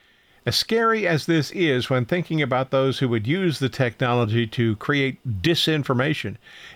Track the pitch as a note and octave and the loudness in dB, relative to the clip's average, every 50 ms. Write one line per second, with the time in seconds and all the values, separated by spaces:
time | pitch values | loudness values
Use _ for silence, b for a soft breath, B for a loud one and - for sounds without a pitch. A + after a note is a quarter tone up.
0 | b b b b b b b b b A#2+ - - - - A3+ A3+ A3+ A3+ A3 A3 | b b b b b b b b b -2 -2 -2 -2 0 0 2 2 2 2 2
1 | G3 F3 E3 C#3+ - - E3 D#3+ C#3 - - G3 E3+ D#3 C3 B2+ A2+ - C3+ B2+ | 0 0 0 0 0 2 0 0 0 -2 -2 0 0 2 2 0 0 0 0 0
2 | A#2+ - F3 F3+ D#3+ - D#3+ D#3 C#3+ A#2+ C3 B2+ C3 - C#3 C3+ C3+ C3+ B2 - | 0 0 -2 -2 -2 -2 -2 -2 0 0 0 -2 0 0 0 2 2 2 0 0
3 | C#3 A#2+ A#2 A2+ G#2 A#2+ E3 G3 F#3+ E3+ C3+ - C3+ B2+ - - C3 A#2 - - | 0 0 0 0 0 0 -2 0 0 0 0 0 -2 -4 0 0 -2 -2 0 -2
4 | C3+ B2 A#2+ A#2+ A#2 G#2+ A2+ A#2 A#2 A2 - - A#2 A2+ G#2+ G#2+ - - D3 C#3 | 0 0 2 2 2 2 2 0 0 -2 0 0 0 0 0 -2 -2 -2 0 0
5 | C3+ C3 - - - B2+ G#2+ F#2 F2 E3 E3+ - - D#3+ D#3 D3+ C3+ - C3 A#2+ | 0 -2 -4 -6 -6 -6 -6 -2 0 0 2 2 2 2 2 0 0 0 0 0
6 | C3+ D#3 D3+ - - G2+ G2+ - B B B B B B B | 2 0 0 -2 -4 -8 -10 -10 B B B B B B B